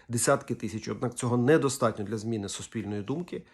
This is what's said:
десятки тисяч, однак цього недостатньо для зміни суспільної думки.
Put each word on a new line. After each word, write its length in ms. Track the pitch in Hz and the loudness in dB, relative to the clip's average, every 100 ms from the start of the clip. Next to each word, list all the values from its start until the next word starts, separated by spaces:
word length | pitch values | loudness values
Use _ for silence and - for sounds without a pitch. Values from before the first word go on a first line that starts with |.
| - | -6
десятки 460 | 120 - 139 - | 0 2 2 0
тисяч, 340 | 117 110 107 - | -6 -4 -6 -6
однак 260 | 104 123 | -4 -4
цього 220 | - 123 120 | -2 0 4
недостатньо 680 | 120 160 139 - 117 107 | 6 6 6 2 0 0
для 140 | 101 110 | -4 -4
зміни 300 | 110 113 98 | -2 -2 -4
суспільної 540 | - - 113 98 104 | -8 -6 -6 -4 -6
думки. 400 | 101 156 175 - - | -4 -4 -4 -10 -12